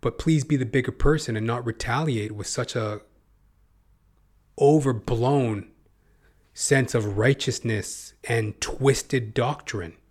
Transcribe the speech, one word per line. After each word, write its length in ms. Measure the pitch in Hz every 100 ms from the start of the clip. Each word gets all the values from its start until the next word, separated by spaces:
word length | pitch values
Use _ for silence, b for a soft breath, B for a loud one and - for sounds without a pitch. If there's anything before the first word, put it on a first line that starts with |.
But 160 | 123 -
please 260 | - 160
be 120 | 131 143
the 100 | 123
bigger 260 | 131 127
person 460 | - 139 156 - 107
and 80 | 110
not 200 | 117 120
retaliate 680 | 110 - 120 160 117 104
with 160 | 107 95
such 280 | - 120 127
a 260 | 110 104 - _ _ _ _ _ _ _ _ _ _ _ _ _ _ -
overblown 1080 | 139 156 135 117 - 117 123 143 123 107 87 _ _ _ _ _ _ _ _
sense 420 | - - 135 127 123
of 220 | 104 101
righteousness 960 | 113 139 - - 113 107 - - - _
and 360 | - 117 107 -
twisted 720 | - - 135 135 - 135 110
doctrine. 600 | 110 120 143 - 107 85 - _